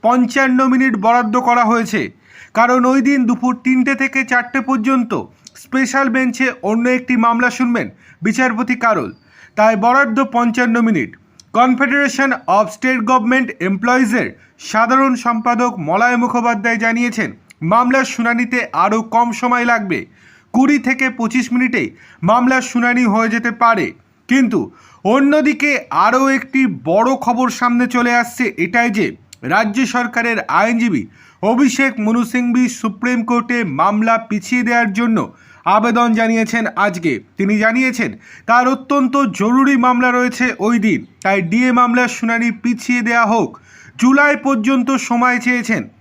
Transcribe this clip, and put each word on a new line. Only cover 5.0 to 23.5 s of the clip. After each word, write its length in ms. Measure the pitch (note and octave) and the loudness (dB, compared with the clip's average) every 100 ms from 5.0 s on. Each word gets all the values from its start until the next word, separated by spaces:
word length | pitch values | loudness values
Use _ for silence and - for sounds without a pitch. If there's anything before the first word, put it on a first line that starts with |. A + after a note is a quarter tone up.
| A#3 E3 F#2 _ - - | -2 -6 -8 _ -20 -20
স্পেশাল 520 | - C4 C4 C#4 C#4 | -6 -4 -2 0 0
বেঞ্চে 380 | A#3+ C4 A#3 C4 B3 | 0 -2 -2 -4 -2
অন্য 240 | G3 A3+ A#3+ | -4 -2 0
একটি 240 | B3+ B3 B3 | -2 0 0
মামলা 320 | A#3 A#3 B3 | 2 2 -2
শুনবেন 380 | - B3+ A#3 A2 - - - | 0 -2 -2 -4 -10 -20 -6
বিচারপতি 540 | F3+ A#3 B3+ A3 A#3+ B3 | -4 0 0 -2 -4 0
কারোল, 340 | A#3 G3+ A2 - _ - - - | 0 0 -2 -10 _ -20 -14 2
তাই 180 | G#3+ A3 | 2 4
বরাদ্দ 420 | A3+ C4 C#4 A3 C4+ | 2 2 2 0 0
পঞ্চান্ন 440 | A#3+ A#3+ A#3+ B3 A#3 | 0 0 0 0 2
মিনিট। 280 | A3+ F#3 A#2 - _ _ _ | 2 0 -2 -10 _ _ _
কনফেডারেশন 760 | G#3+ B3+ B3+ C#4 C#4 C#4+ C#4 C#4 B3 - | 2 2 2 0 0 0 0 -2 -2 0
অফ 180 | F#3+ G#3+ | 0 0
স্টেট 280 | - B3+ C4 | -2 -2 -2
গভর্নমেন্ট 440 | A3 B3+ A3 C4 B3+ - | 2 0 2 0 0 -4
এমপ্লয়িজের 680 | F3+ G3 A#3 B3+ A#3+ A3+ C3 - _ _ - | -4 -2 0 2 2 0 -4 -8 _ _ -4
সাধারণ 460 | G#3+ A3+ C4 C4+ B3 | 0 2 2 2 0
সম্পাদক 560 | A#3+ A#3 A#3 A#3 B3 G3 | -2 -2 -2 0 -2 -2
মলয় 380 | D3+ F#3 A#3+ A#3+ | -4 0 2 2
মুখোপাধ্যায় 640 | A#3+ A#3+ A#3 A3+ A3+ A3+ | 0 0 -2 -2 -2 -2
জানিয়েছেন, 460 | A3+ A3+ A#3+ A3 D#3 - _ _ | -2 -2 -2 -4 -8 -8 _ _
মামলার 420 | D#3+ A3 B3 C4 C4+ | 0 2 2 2 0
শুনানিতে 540 | - A#3 A#3 A#3+ B3 A3+ D#3 | -2 -2 -2 -2 -2 -4 0
আরও 240 | F#3+ A3 A3+ | 0 0 0
কম 180 | A3+ A#3+ | 0 0
সময় 320 | A3 B3 B3 A#3+ | -2 -2 0 0
লাগবে, 340 | A#3 G3 C#3+ - _ - _ _ | -2 -2 -6 -6 _ -20 _ _
কুড়ি 240 | A#3 C4+ D4 | 0 2 2
থেকে 260 | B3+ B3+ C4 | 0 -2 -2
পঁচিশ 360 | C4 A3+ B3+ - | -2 -4 -2 -2
মিনিটেই 360 | A#3+ B3+ B3 C3 - - _ | 0 0 -2 -6 -10 -20 _
মামলার 420 | E3+ A#3 B3 C4 | 0 2 2 0
শুনানি 400 | B3+ A#3+ A#3+ A#3+ A#3+ | 0 -2 0 0 0
হয়ে 280 | G#3 A3+ A#3 | 0 0 -2
যেতে 160 | A#3 | -4